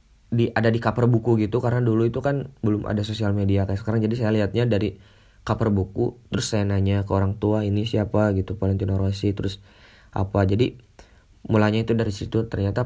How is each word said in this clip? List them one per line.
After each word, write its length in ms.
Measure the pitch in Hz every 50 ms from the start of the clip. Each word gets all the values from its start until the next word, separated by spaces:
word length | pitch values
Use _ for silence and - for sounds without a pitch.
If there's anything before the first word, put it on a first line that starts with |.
| _ _ _ _ _ _ -
di, 160 | 117 117 -
ada 220 | - 110 110 113 113
di 80 | 117
cover 240 | - 113 104 - 117
buku 320 | 120 120 113 110 120 117 110 107
gitu, 160 | 98 107 127
karena 160 | 123 120 120 123
dulu 320 | 123 117 110 110 113 117
itu 160 | 117 131 131
kan 240 | 143 143 139 127 - - - -
belum 240 | 107 107 104 104 104
ada 160 | 107 107 104
sosial 320 | 110 107 104 110 101 101 104
media 320 | 98 98 98 98 98 95
kayak 80 | 98 98
sekarang. 240 | - - 110 117
Jadi, 140 | 107 107 113 127
saya 160 | 117 107 110
lihatnya 320 | 110 104 98 101 113 123
dari 320 | 123 110 98 107 98 - - - - - - _ - _ _ -
cover 240 | - 110 - 117 110
buku, 480 | 104 98 92 - - - 120 - - - - - -
terus 160 | 98 - -
saya 160 | - 107 101
nanya 400 | 101 101 95 98 98 98 101 98
ke 60 | 98 98
orang 240 | 98 98 98 101 101
tua, 260 | - 104 107 107 107
"Ini 220 | 101 101 104 107
siapa?" 480 | 110 - 107 104 - - 104 107 107 98
gitu, 240 | 95 95 - 92 -
"Valentino 400 | - 95 95 98 98 98 98 98
Rossi." 320 | 98 98 101 98 - 104 98
Terus 260 | - 101 98 98 - - - - - - - - - - -
apa? 320 | - 101 98 98 - 101 98 95
Jadi, 340 | 98 107 131 - - - - _ _ - - - _ _ _ _ - _ - -
mulanya 380 | 110 107 107 107 107 110 110
itu 80 | 113 117
dari 180 | 113 113 110
situ. 380 | 98 - 101 - - 110 113 113
Ternyata 340 | - - 98 101 98 123 123